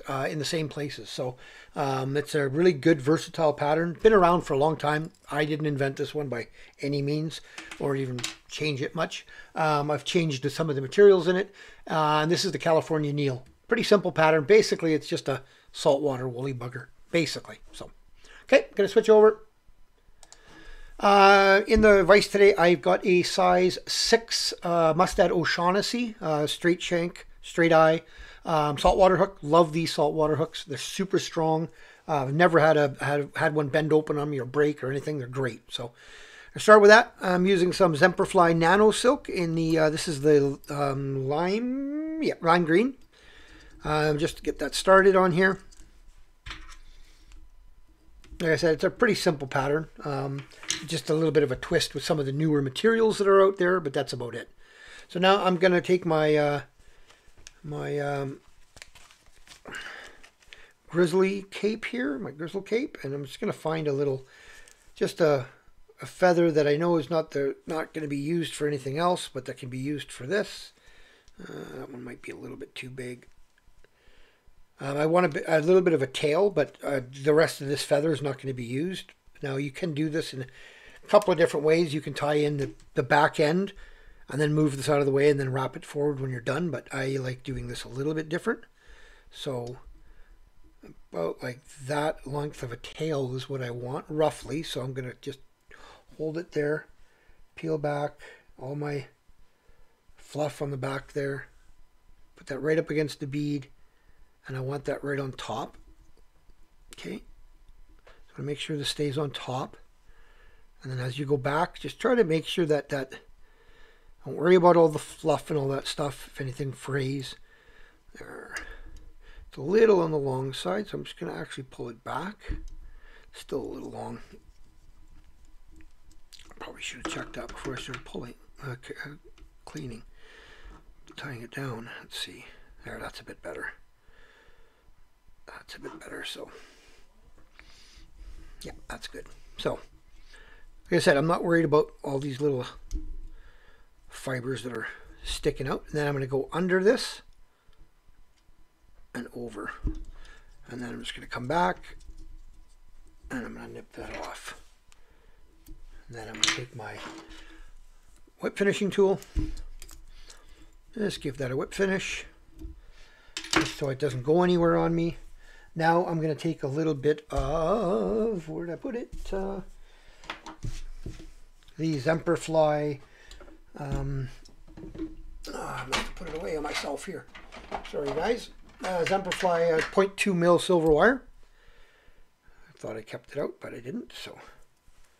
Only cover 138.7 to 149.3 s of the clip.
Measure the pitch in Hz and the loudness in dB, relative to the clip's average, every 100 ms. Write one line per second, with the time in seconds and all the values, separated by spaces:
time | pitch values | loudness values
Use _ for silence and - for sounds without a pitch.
138.7 | - - - - - - - - - 151 | -18 -16 -16 -14 -16 -18 -20 -20 -8 -8
139.7 | - - - - - - - - - - | -8 -14 -20 -20 -20 -20 -20 -20 -20 -20
140.7 | - - 170 180 143 160 185 185 170 156 | -18 -2 2 4 4 2 0 2 2 4
141.7 | 151 151 - 147 135 143 131 147 127 123 | 2 0 -6 -8 -6 -6 -4 -2 -2 -8
142.7 | - - - - - - - - - - | -14 -10 -10 -8 -10 -12 -16 -20 -20 -20
143.7 | - - _ - - 135 127 123 120 120 | -20 -20 _ -20 -14 -10 -8 -6 -8 -8
144.7 | 117 - - - - - - 151 - 135 | -10 -12 -14 -20 -16 -10 -4 -4 -2 -6
145.7 | 190 - 151 147 139 131 135 - 160 185 | -6 -6 -4 -2 -2 -4 -4 -4 -4 0
146.7 | 185 196 254 - - - - - _ _ | 2 4 2 -2 -12 -20 -20 -20 _ _
147.7 | - - _ - - - _ _ - - | -20 -20 _ -20 -20 -20 _ _ -20 -20
148.7 | _ _ - - 123 120 | _ _ -20 -16 -14 -12